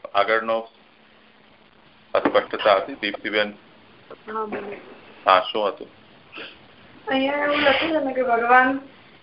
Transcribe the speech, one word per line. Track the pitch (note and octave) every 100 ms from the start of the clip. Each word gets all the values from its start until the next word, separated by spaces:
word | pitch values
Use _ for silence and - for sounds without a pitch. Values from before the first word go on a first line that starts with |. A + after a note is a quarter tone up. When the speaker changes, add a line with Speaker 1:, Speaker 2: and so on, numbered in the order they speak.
| -
Speaker 1:
આગળનો | G2+ G2+ A2 A2+ A2+ A2 _ _ _ _ _ _ _ _ _ _ _ - _ _
અસ્પષ્ટતા | - - G2+ - A2 G#2+ G2
હતી, | -
દીપ્તિબેન? | - G#2 - G#2+ G#2+ G#2
Speaker 2:
હા, | G#2 - - - - - - G#3+ A3
બોલો. | G#3+ G#3 G3+ - - - - - G2+
Speaker 1:
હા, | F#2 -
શું | A2 G2+
હતું? | - - - - - - - - - - - - - -
Speaker 2:
અહીંયા | C4+ C4+ C#4+
એવું | D4 D4
લખ્યું | D4 C4+ D#4+ D#4
છે |
ને | C4+
કે | B3+
ભગવાન | B3 A#3 A#3+ B3+ C4 C#4 - - - -